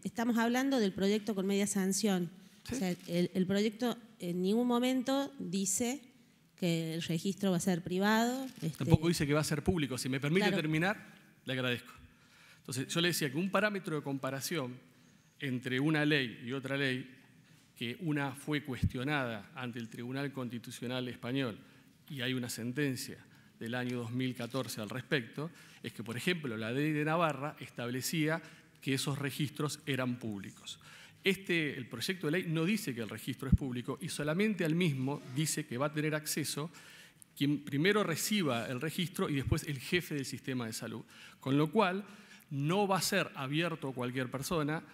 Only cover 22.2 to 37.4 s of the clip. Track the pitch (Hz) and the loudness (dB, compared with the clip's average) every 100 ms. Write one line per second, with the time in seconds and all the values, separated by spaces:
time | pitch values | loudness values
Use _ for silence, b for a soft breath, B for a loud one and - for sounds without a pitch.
22.2 | 123 127 120 - 117 127 143 123 - 95 | -2 -2 -4 -4 -4 0 0 0 -6 -12
23.2 | - B B - 113 127 123 123 113 123 | -16 B B -10 -6 -2 -2 -2 -4 -2
24.2 | 127 120 117 135 120 117 104 123 - 151 | -2 -2 -4 -4 -4 -6 -6 -6 0 0
25.2 | 113 - 160 B B B - - 110 117 | 0 -6 -8 B B B -10 -10 -8 -4
26.2 | 180 175 147 110 110 131 151 151 151 160 | -2 -2 -2 -4 -2 0 0 0 2 2
27.2 | 165 131 147 135 - - 120 127 123 170 | 2 0 -6 -8 -12 -8 -4 -4 -2 0
28.2 | 151 160 B B B - - 131 - 135 | 0 0 B B B -8 -2 0 0 -2
29.2 | 135 - 147 - 147 - - 131 127 123 | -2 -2 -2 -2 -4 -4 -2 0 0 -2
30.2 | 113 101 101 - - - B B B - | -4 -6 -8 -14 -16 -16 B B B -2
31.2 | 196 190 196 170 151 - 113 120 - 185 | 2 2 2 2 2 -2 -8 -4 -4 -2
32.2 | 151 175 175 160 165 220 - 120 107 110 | 0 0 2 2 2 2 0 -4 -4 -6
33.2 | - 127 131 123 139 123 120 127 180 - | -6 -4 4 4 4 -4 -4 -6 -6 -4
34.2 | 151 165 214 185 165 165 180 131 131 143 | 0 2 2 2 2 4 4 2 -2 -4
35.2 | - 131 156 - 147 117 147 147 151 151 | -4 -2 0 -2 -4 -2 0 0 0 0
36.2 | 151 - 143 - 156 B B B B B | -2 -2 -2 -4 -6 B B B B B
37.2 | - - | -20 0